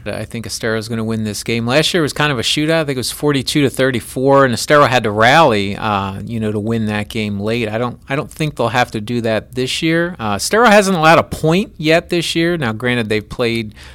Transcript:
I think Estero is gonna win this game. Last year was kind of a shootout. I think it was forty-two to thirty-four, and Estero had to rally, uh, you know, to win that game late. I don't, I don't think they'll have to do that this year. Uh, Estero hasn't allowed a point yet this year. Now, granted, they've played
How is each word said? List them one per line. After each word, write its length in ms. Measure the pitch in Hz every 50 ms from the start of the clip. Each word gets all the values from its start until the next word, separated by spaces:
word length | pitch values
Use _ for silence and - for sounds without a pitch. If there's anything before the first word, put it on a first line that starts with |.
| -
I 180 | 104 101 98 110
think 220 | - - 117 110
Estero 280 | - - - - 117 110
is 140 | 110 104 110
gonna 140 | 120 113 110
win 200 | 110 113 110 110
this 200 | 107 101 - -
game. 240 | - 117 117 117
Last 260 | 117 127 151 156 - -
year 80 | 180
was 120 | 156 131 -
kind 180 | - 147 151
of 80 | 143 117
a 20 |
shootout. 400 | 110 - - 151 151 151 165 165
I 20 | 156
think 120 | 139 139
it 40 | 127
was 120 | 113 -
forty-two 500 | - - - 147 147 135 120 - - 156
to 80 | 143 127
thirty-four, 720 | - - 131 135 127 110 - - - 135 127 139 139 139 139
and 120 | 127 113
Estero 300 | - - - 151 147 143
had 180 | 117 127 123 107
to 80 | 110
rally, 640 | 104 107 110 120 139 165 165 139 110 104 98 101 98
uh, 440 | - - 110 104 98 98 98 98 101
you 180 | 101 107 117 113
know, 120 | 110 107
to 80 | 104 107
win 280 | 101 110 113 117 110
that 200 | 107 107 104 104
game 320 | - - 113 107 104 101 98
late. 300 | 101 110 117 120 117 107
I 80 | 107
don't, 240 | 113 123 120 - - - -
I 60 | 139
don't 160 | 139 113 -
think 240 | - - 156 151 -
they'll 140 | - 120 117
have 200 | 127 127 123 -
to 100 | - 113
do 200 | 107 104 120 120
that 320 | 110 113 110 104 - - -
this 300 | 131 127 127 - - 165
year. 320 | 160 165 170 170 175 185 -
Uh, 180 | 117 104 101
Estero 280 | 101 - - - 220 247
hasn't 320 | 226 202 214 196 196 190
allowed 220 | 160 156 160 165 143
a 40 | 104
point 520 | - - - - 156 165 190 214 - -
yet 320 | - 156 156 160 170 170 -
this 240 | 180 170 160 - -
year. 240 | 165 165 170 175
Now, 160 | 165 139 113 110
granted, 340 | 110 127 123 123 123 113
they've 200 | 104 107 107 104
played 480 | - - - 123 117 113 117 113 107 - - - -